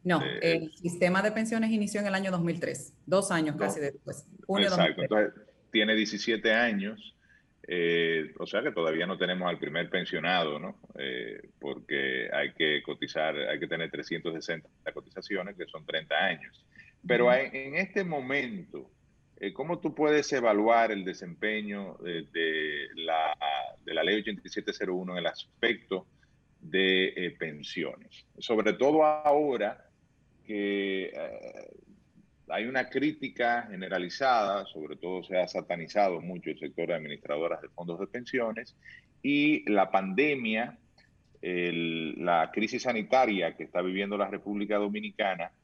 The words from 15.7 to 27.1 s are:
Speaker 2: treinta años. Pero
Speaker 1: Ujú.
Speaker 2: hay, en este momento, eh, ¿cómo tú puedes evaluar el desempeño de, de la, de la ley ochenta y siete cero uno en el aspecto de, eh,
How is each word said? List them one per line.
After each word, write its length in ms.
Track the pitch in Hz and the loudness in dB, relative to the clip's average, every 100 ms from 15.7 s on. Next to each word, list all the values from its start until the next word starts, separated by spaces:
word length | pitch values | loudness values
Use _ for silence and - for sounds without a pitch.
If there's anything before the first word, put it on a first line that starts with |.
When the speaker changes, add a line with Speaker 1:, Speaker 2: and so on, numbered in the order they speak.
| 80 | -12
Speaker 2:
treinta 320 | 78 82 78 76 | -6 -6 -2 0
años. 480 | 95 82 - _ _ - - _ - | 0 -2 -8 _ _ -20 -20 _ 0
Pero 180 | 120 | 4
Speaker 1:
Ujú. 80 | 123 | 6
Speaker 2:
hay, 180 | 127 135 | 6 2
en 220 | 135 135 | -6 -4
este 280 | 156 196 208 | -4 -2 -2
momento, 880 | 180 151 127 139 127 101 - 73 64 _ _ _ _ - | -2 -4 -2 -2 -2 -8 -10 -14 -16 _ _ _ _ -8
eh, 160 | 98 | -8
¿cómo 260 | 95 151 170 | -6 -6 -4
tú 160 | 165 | -4
puedes 380 | 143 151 151 135 | 2 4 4 4
evaluar 580 | 139 117 104 107 117 113 | 2 4 6 6 6 6
el 140 | 104 | 2
desempeño 920 | 92 87 90 82 107 107 104 101 95 - | -4 -8 -12 -4 -2 -2 -4 -8 -10 -10
de, 260 | 87 85 73 | -6 -6 -4
de 540 | 82 82 78 78 73 69 | -2 0 0 -2 -4 -8
la, 420 | - 82 80 78 76 73 69 60 - | -8 -2 0 0 -2 -2 -2 -6 -12
de 80 | - | -4
la 100 | 80 | 0
ley 180 | 82 107 | 2 0
ochenta 200 | 104 98 | -2 -10
y 60 | - | -8
siete 240 | 107 101 | -6 -6
cero 220 | - 95 | -4 -4
uno 180 | 92 92 | -2 -4
en 60 | 90 | -4
el 80 | 82 | -4
aspecto 800 | - - _ 117 107 _ 92 - _ _ _ _ _ | -6 -16 _ -2 -2 _ -6 -6 _ _ _ _ _
de, 480 | - 92 95 92 | -2 2 4 4
eh, 280 | 92 | 2